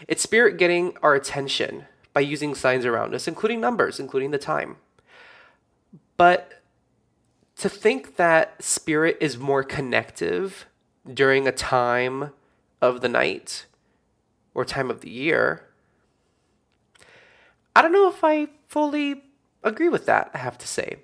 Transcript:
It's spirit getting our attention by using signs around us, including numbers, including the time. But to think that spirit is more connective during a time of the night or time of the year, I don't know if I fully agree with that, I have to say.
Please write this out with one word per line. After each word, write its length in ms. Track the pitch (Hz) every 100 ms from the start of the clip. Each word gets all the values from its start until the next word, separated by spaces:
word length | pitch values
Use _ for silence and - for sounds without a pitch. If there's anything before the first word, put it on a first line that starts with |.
| -
It's 140 | 165
spirit 360 | - 220 233 175
getting 380 | 180 175 175 -
our 140 | 156 139
attention 680 | - 143 139 - - - - _ _
by 80 | 143
using 320 | 143 147 147
signs 320 | 135 135 127 120
around 300 | 113 110 -
us, 120 | -
including 320 | 160 220 233
numbers, 400 | 233 233 - -
including 300 | 135 135 139
the 80 | 143
time. 400 | 147 151 - - _ _ _ - - - _ _ _ _ _ 165 _ -
But 440 | 175 180 - - _ _ _ _ _ _ _ _ _ -
to 100 | 196
think 500 | - 214 262 - -
that 460 | 170 160 156 -
spirit 540 | - - - 151 160 -
is 200 | 156 120
more 240 | 139 139
connective 1040 | 135 147 131 117 113 - - 180 190 - - _ _ _ -
during 360 | 131 135 135 135
a 40 |
time 800 | 123 - 131 120 123 127 131 147 - _ _ _ _
of 220 | 123 123
the 80 | 123
night 560 | 120 131 - - - - _ _ _ _ _ _ _ _
or 100 | -
time 280 | 120 139 131
of 100 | 113
the 80 | -
year, 580 | 120 147 131 117 165 - _ _ _ _ _ _ _ _ _ _ _ _ _ - - _ _ _ _ _ -
I 60 |
don't 100 | 320
know 140 | 381 392
if 160 | 392
I 260 | 311 311 294 _ -
fully 560 | 302 302 294 285 277 - _ _ _
agree 260 | - 320 339
with 160 | 226 -
that, 260 | 107 -
I 60 | 151
have 180 | 127 -
to 80 | -
say. 300 | - - -